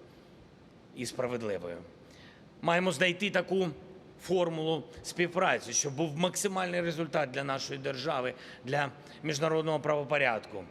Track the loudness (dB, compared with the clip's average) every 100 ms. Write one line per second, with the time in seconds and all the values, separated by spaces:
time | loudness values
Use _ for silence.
0 | -14 -20 -20 -20 -20 -20 -20 -20 -18 -8
1 | -8 -2 -2 -2 -2 -4 -4 -8 -12 -20
2 | -20 -20 -20 -20 -20 -4 2 4 2 4
3 | 2 2 0 0 2 2 0 -2 -12 -20
4 | -20 -16 0 2 4 2 0 0 -2 -12
5 | -10 0 2 4 4 4 2 0 0 0
6 | -2 2 0 2 0 0 0 0 -2 -2
7 | 0 0 0 -2 -2 -2 -4 -6 -4 -4
8 | -2 0 -2 -4 -12 -14 -2 0 0 -4
9 | -16 -8 -4 0 2 2 2 0 2 0
10 | 2 4 4 2 -2 -10 -10